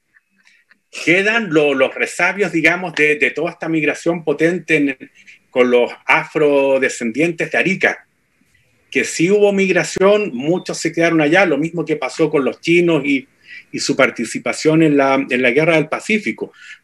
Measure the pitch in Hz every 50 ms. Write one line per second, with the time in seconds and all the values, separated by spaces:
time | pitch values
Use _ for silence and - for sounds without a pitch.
0 | _ _ _ _ _ _ _ _ _ _ _ _ _ _ _ _ _ _ - -
1 | - 156 175 190 196 214 226 233 220 175 151 156 147 143 139 135 131 117 - 123
2 | 120 113 - - 175 185 185 196 202 165 165 165 156 160 175 185 185 170 - 151
3 | 151 151 151 147 131 123 - 147 156 170 170 - 175 160 160 160 151 143 143 -
4 | - 170 175 175 156 160 143 147 160 170 180 175 160 - 160 151 143 139 131 -
5 | - - _ _ _ - - _ _ _ - 131 123 123 120 120 120 - - -
6 | - - 139 156 156 - - 160 151 147 143 139 139 139 135 131 131 127 - -
7 | 123 113 110 135 160 170 160 160 160 156 - 117 117 180 190 190 - 101 87 -
8 | - _ _ _ _ _ _ _ _ _ _ _ _ _ _ _ _ - - 131
9 | 113 - - - 160 185 202 208 202 202 196 196 196 185 180 180 156 - - -
10 | 185 196 208 214 208 170 131 117 139 156 180 175 - - 165 - - 160 160 170
11 | 165 170 165 160 151 147 170 190 202 175 143 135 160 165 - 170 147 151 156 147
12 | 131 127 - - 160 151 156 147 131 120 104 - - 165 170 175 175 165 165 143
13 | 135 143 139 131 - _ _ _ _ - - - - - - 117 - - 135 -
14 | 131 117 - - 117 104 - 120 - 120 110 - - 156 156 160 165 151 143 139
15 | 135 135 135 135 135 - 127 123 131 120 120 147 156 170 165 156 143 - 131 110
16 | - - 220 208 - 117 107 - 101 - _ - - - - -